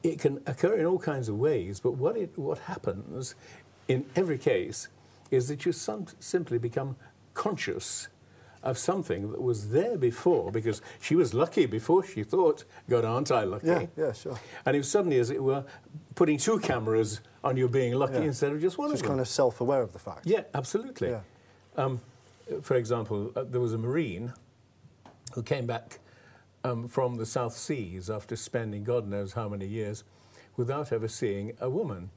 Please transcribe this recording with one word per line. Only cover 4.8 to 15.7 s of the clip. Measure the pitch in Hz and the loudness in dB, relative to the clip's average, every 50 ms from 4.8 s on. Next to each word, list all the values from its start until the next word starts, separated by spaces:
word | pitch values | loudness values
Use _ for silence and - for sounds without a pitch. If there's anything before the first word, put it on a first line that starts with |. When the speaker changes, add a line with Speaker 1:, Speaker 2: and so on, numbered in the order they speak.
| - - - - - - - - - - | -8 -10 -14 -20 -20 -20 -20 -20 -6 0
Speaker 1:
is | - 131 123 131 | 2 2 2 2
that | 147 135 - | -4 -2 0
you | 180 | 0
some-, | 165 - - - 214 214 185 - - - | 0 0 -2 -4 -4 -6 -6 -10 -12 -12
simply | - - - 180 170 - 120 120 | -8 -2 0 -2 0 0 -2 -2
become | 117 120 - 143 135 139 127 - - - _ - - - _ | -2 0 -2 -2 -4 -4 -6 -8 -12 -20 _ -20 -20 -12 _
conscious | - - 208 190 - - - - - - - - - - - - _ - - - - - - - - | -2 -2 -2 -2 0 -2 -4 -4 -4 -4 -4 -6 -6 -8 -10 -16 _ -20 -20 -20 -20 -20 -20 -20 -6
of | - - 131 | -2 -2 0
something | - - - 185 196 165 - - 98 101 107 | 2 2 2 2 0 0 -2 -2 -2 -2 -6
that | - - | -6 -2
was | 127 123 120 107 101 104 | 0 0 0 0 -2 2
there | 113 147 190 240 240 | 2 4 4 4 2
before, | 175 127 120 117 - - 180 170 123 - 98 | 2 2 2 0 4 4 4 4 4 2 0
because | 104 113 107 113 104 - - - - - | -2 0 0 0 -2 -2 -6 -16 -18 -12
she | - - 151 | -2 2 4
was | 170 165 117 | 4 4 4
lucky | 101 123 160 170 - 220 156 | 4 2 2 2 4 4 4
before | 117 104 110 - - 170 190 190 | 4 2 -2 2 4 4 4 4
she | - - 110 | 2 -6 -6
thought, | 104 - - 185 180 160 147 - - - - - - - | -4 0 2 4 4 4 4 2 -4 -20 -20 -18 -2 0
"God, | 123 120 113 | 2 2 4
aren't | 110 113 123 147 - | 2 2 0 2 2
I | 131 117 107 | 2 2 2
lucky?" | 95 95 113 - 165 | 0 -2 0 2 2
Speaker 2:
Yeah, | 175 170 127 170 - | 2 2 2 -2 -4
yeah, | - 156 139 | -2 -2 -2
sure. | 104 - - - 127 107 - - - - - | -2 -4 -8 -8 -8 -8 -10 -14 -18 -4 0
Speaker 1:
And | 143 131 | 2 2
it | 143 | 2
was | 139 - | 2 4
suddenly, | - 208 196 175 139 127 | 4 4 4 6 4 4
as | 120 117 | 4 4
it | 139 131 | 0 0
were, | 135 135 135 139 135 - | 2 2 2 0 -2 -8